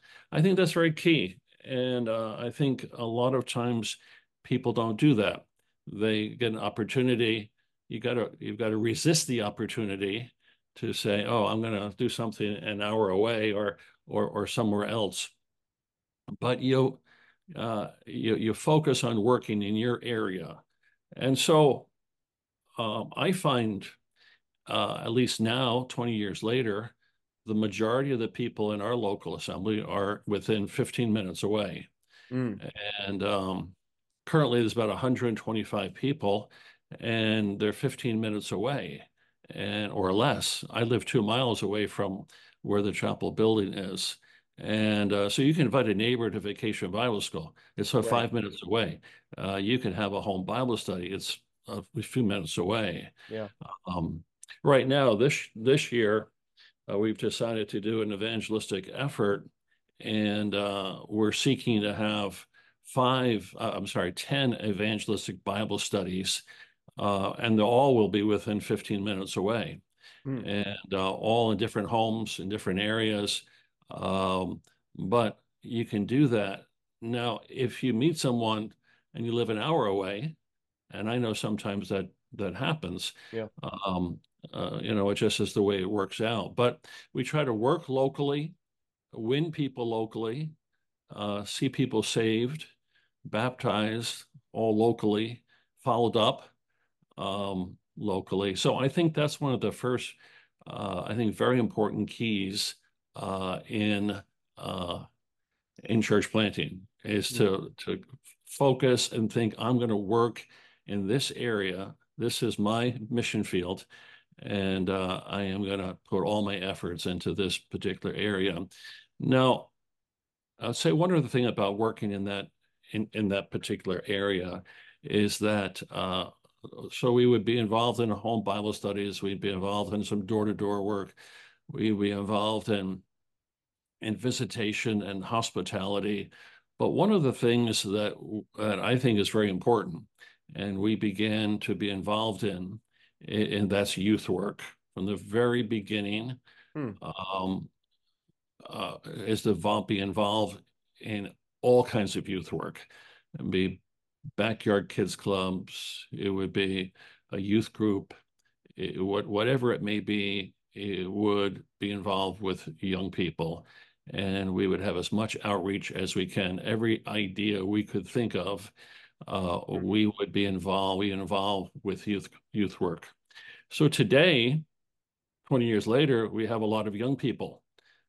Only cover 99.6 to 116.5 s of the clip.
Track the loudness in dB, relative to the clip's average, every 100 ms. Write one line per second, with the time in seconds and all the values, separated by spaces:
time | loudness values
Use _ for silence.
99.6 | -2 -2 -2 -2 -4 -14 -20 -20 _ _
100.6 | -14 -8 -6 -6 -4 -2 0 2 4 4
101.6 | 2 2 0 0 -4 -2 -2 0 -2 -4
102.6 | -6 -8 _ _ _ -10 -6 -4 -4 -6
103.6 | -4 0 2 2 0 -4 -10 _ _ -12
104.6 | -8 -6 -6 -8 -10 _ _ _ _ _
105.6 | _ -12 0 2 4 4 4 2 2 0
106.6 | -6 -8 -18 _ -2 -2 0 4 4 2
107.6 | -4 -10 -8 -8 -10 -20 -20 -20 -8 2
108.6 | 4 4 4 4 2 0 0 2 0 0
109.6 | 0 2 2 0 2 4 2 0 -16 -20
110.6 | -20 _ -6 -2 0 0 0 -4 -2 0
111.6 | -2 -4 -8 -14 _ -4 -4 0 -2 0
112.6 | 0 2 0 -2 -4 -2 0 -2 0 -2
113.6 | -2 -6 -10 -20 -20 -20 _ -14 -6 -2
114.6 | 0 0 0 0 -2 -4 -6 -4 -4 -2
115.6 | -4 -4 -6 -10 -4 -2 0 0 0